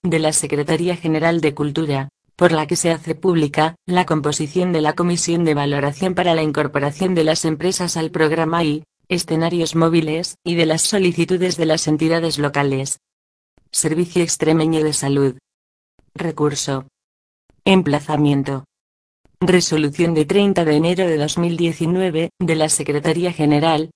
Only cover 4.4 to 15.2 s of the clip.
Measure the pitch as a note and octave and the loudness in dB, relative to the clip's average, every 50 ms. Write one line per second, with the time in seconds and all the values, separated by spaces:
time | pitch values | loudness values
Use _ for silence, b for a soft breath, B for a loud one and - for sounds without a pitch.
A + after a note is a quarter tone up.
4.4 | D#3 C#3+ D3 F3+ F3+ F3+ F3 D#3+ D3+ D3+ D#3 - F3 F3 F3 E3+ - - E3+ E3+ | -4 -4 -2 -2 0 0 0 0 0 0 0 0 0 0 0 -2 -2 -2 0 0
5.4 | F3 D#3+ D3+ C#3+ C#3+ C#3+ C#3+ C#3+ C#3 C#3+ C#3+ - F#3 F#3 F#3 F3+ F3+ E3+ E3 E3 | 2 2 0 0 0 -2 -2 -2 -2 -2 -4 -2 -4 -2 -2 0 0 0 2 2
6.4 | D#3 D#3 C#3+ D#3+ D3+ D3 D3 C#3+ C#3 C#3+ C#3+ - F#3+ F#3 F#3 E3+ D#3 D#3 D#3 - | 0 0 0 -2 -2 -2 0 -2 -2 -2 -2 -2 -2 0 2 2 2 2 2 0
7.4 | - E3 D#3+ D3 D#3 F3+ F#3 - F#3 E3+ - E3+ D#3+ D#3+ - D#3+ D#3+ D#3 D#3 D#3+ | 0 -4 -4 -2 -2 -2 -2 -2 -4 -4 -4 -4 -4 -4 0 0 2 2 2 0
8.4 | E3 D#3+ E3 E3+ E3+ D#3 D3 D3+ D#3+ _ _ _ _ - F3+ F3 - - E3 D#3+ | 0 0 0 0 0 0 -2 -4 -6 _ _ _ _ -4 -4 -4 -2 -2 -2 0
9.4 | E3 E3+ F3 F3 E3 D#3+ - E3 E3 E3 E3 E3+ D#3 D#3 D3+ D#3+ F3+ - - _ | 0 0 0 0 -2 0 0 2 2 4 4 2 0 0 -2 -4 -6 -8 -10 _
10.4 | - F3 F3 E3+ E3+ D#3+ D#3 D#3+ - - - G3+ F#3+ F3+ E3+ F3 E3+ E3+ F#3 F3+ | -6 -4 0 2 2 2 2 0 0 0 0 2 2 2 2 0 0 0 0 0
11.4 | F3+ F3+ F3 - E3 D#3+ D#3 D#3+ - D#3 D3+ D3+ D#3+ D#3+ E3 E3+ E3 E3 D3 C#3+ | 0 0 -2 0 0 0 0 0 0 0 0 2 2 2 0 0 0 -2 -2 -2
12.4 | D3 D3 C#3+ D3 C#3+ C#3 C#3 C3 C3+ C#3 - - _ _ _ _ _ _ _ _ | -2 -2 0 0 0 0 0 -2 -4 -6 -8 -10 _ _ _ _ _ _ _ _
13.4 | _ _ _ _ _ _ - - - D#3+ D#3 D#3+ F3+ E3+ - F3+ E3+ D#3+ - - | _ _ _ _ _ _ -4 -2 -2 0 0 0 -2 0 0 -2 0 0 0 -2
14.4 | - D#3 D#3+ D#3+ D#3 D#3+ E3 D#3 D#3 D#3 D3+ - - C#3 C#3 C#3+ | 0 2 2 2 2 2 0 0 0 0 -2 -2 -2 0 0 2